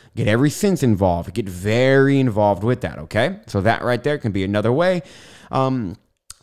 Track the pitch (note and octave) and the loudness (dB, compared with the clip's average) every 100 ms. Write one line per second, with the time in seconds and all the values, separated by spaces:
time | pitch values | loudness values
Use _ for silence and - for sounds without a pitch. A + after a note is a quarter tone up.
0 | _ A2+ G#2+ A2+ C#3+ - G3+ F3+ B2+ F#2+ | _ -4 0 2 2 2 0 2 2 2
1 | F#2+ E2+ F2 F2+ G2 F2+ G#2 A#2 C3 C3+ | 2 0 -4 -8 -8 -6 -2 2 4 4
2 | C#3 C#3 B2+ G#2 G#2 F#2+ A2+ A#2+ E2 - | 4 2 2 2 2 2 0 -2 -4 -10
3 | D#2 G#2+ C#3+ G3 - G2+ G2+ G#2 A#2 A#2+ | -6 -2 -2 -4 -6 0 0 0 -2 -2
4 | D3 D3 A2 F#2+ F#2+ G#2 A2 C3+ F3+ F3+ | -2 -4 -2 -2 -2 0 0 2 0 0
5 | - - - - - C3 C3 C3 F#2+ - | -6 -16 -20 -20 -6 -2 -2 -2 -6 -10
6 | _ _ - - | _ _ -20 -14